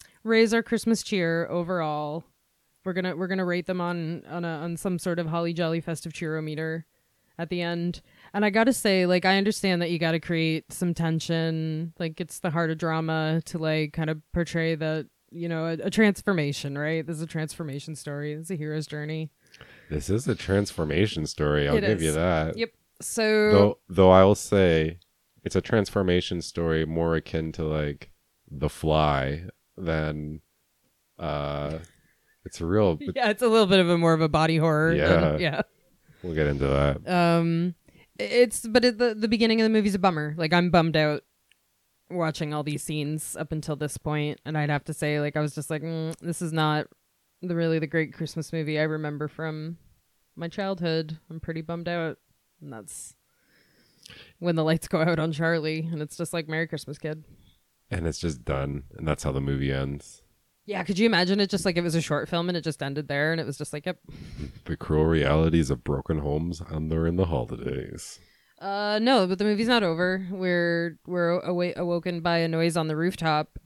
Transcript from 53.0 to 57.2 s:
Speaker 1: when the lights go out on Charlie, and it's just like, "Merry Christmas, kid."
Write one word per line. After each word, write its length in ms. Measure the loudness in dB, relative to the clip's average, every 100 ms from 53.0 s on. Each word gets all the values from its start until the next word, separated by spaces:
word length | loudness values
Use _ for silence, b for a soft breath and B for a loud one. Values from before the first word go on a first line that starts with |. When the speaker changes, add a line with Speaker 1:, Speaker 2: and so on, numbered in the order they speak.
| -18 -20 _ b b b b b b b b b b _
Speaker 1:
when 160 | -2 0
the 80 |
lights 240 | 2 0 0
go 120 | 0
out 180 | 2 2
on 100 | -2
Charlie, 560 | -2 0 0 -2 -4 -6
and 100 | -6
it's 140 | -8 -8
just 160 | -6
like, 160 | -6 -4
"Merry 180 | -4 -4
Christmas, 320 | -6 -10 -10
kid." 260 | -8 -10